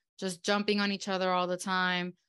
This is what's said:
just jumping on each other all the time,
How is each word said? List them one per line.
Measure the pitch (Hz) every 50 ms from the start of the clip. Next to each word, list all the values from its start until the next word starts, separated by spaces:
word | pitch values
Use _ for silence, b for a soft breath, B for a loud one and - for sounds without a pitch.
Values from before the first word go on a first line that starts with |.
| _ _ _ -
just | 190 185 175 165 -
jumping | 202 208 208 208 214 208 208
on | 202 202
each | 196 185 - 202
other | 190 185 185 185
all | 180 180 180 175
the | 180 180
time, | - 196 185 185 185 180 180 180 180 180 175 _ _